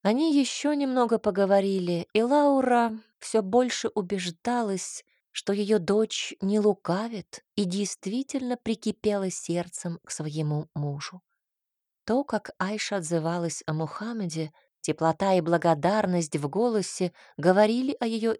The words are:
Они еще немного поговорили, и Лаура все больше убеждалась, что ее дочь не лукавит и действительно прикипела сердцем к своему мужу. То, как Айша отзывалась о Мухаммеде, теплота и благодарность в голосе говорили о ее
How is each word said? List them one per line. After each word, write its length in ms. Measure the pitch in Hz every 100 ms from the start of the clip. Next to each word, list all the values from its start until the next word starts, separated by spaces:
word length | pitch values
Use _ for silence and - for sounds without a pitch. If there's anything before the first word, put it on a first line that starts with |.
Они 300 | 196 240 320
еще 400 | 285 247 - 285
немного 460 | 294 277 254 233 226
поговорили, 880 | 214 190 196 196 196 190 175 170 -
и 100 | 214
Лаура 720 | 240 294 294 269 262 240 233 220 _ _
все 240 | - 220
больше 460 | 190 240 254 - 226
убеждалась, 1160 | 220 180 196 180 170 - 240 220 190 - - _ _ _
что 220 | - -
ее 240 | 208 202 214
дочь 560 | 165 202 220 - - -
не 180 | 196 214
лукавит 840 | 208 196 - 180 233 214 - - _ -
и 100 | 190
действительно 920 | 190 196 - 190 233 269 277 254 240
прикипела 720 | - 220 220 208 214 202 190
сердцем 680 | - - 170 175 - 175 170
к 60 | -
своему 560 | - 151 151 151 151 156
мужу. 480 | 151 143 143 - 180 _ _ _ _ _ _ _ _ -
То, 180 | 240
как 280 | 285 214 - -
Айша 400 | 185 214 - 202
отзывалась 680 | 160 165 160 175 170 - -
о 60 |
Мухаммеде, 760 | 156 156 - 220 233 180 160 156 _ _ _
теплота 520 | - 151 165 160 196
и 80 | 185
благодарность 920 | 160 170 170 156 170 214 202 175 160 156
в 140 | 143
голосе 640 | 185 240 220 180 - 180 _ - -
говорили 580 | 160 185 214 240 262 -
о 80 | 233
ее 280 | 226 226